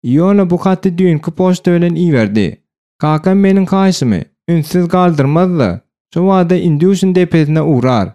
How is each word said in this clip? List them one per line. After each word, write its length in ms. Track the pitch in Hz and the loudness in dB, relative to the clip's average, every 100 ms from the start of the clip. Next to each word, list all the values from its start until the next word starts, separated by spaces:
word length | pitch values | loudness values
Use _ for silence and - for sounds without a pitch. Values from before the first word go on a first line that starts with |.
Iona 460 | 120 139 180 202 185 | 0 0 2 2 0
bu 80 | 175 | -2
haty 300 | 190 185 196 | -2 -2 -2
düýünki 420 | 170 185 151 170 | 0 0 0 -4
poçta 420 | - 185 180 - | -2 -2 0 0
bilen 200 | 175 175 165 | 0 0 0
iýerdi. 600 | 175 135 107 107 87 - _ _ _ _ | 0 2 0 0 -2 -6 _ _ _ _
"Kakam 400 | 151 156 185 196 | -2 0 0 2
meniň 220 | 196 196 185 | 2 2 0
haýyşymy 580 | 190 190 175 127 90 - _ - | 0 0 0 -2 -2 -4 _ -4
ünsüz 400 | 170 147 180 175 | -4 -2 -2 0
galdyrmazda, 920 | 185 180 156 170 156 185 175 110 87 _ _ _ | 0 0 0 0 0 0 0 -2 -4 _ _ _
şu 60 | 170 | -2
wada 360 | 190 190 170 180 | 0 0 0 0
indi 580 | 175 147 180 190 190 | 0 0 0 2 0
tepesine 480 | 180 175 165 147 156 | 0 0 0 0 0
uğrar. 460 | 151 131 127 120 92 | 0 0 2 0 -2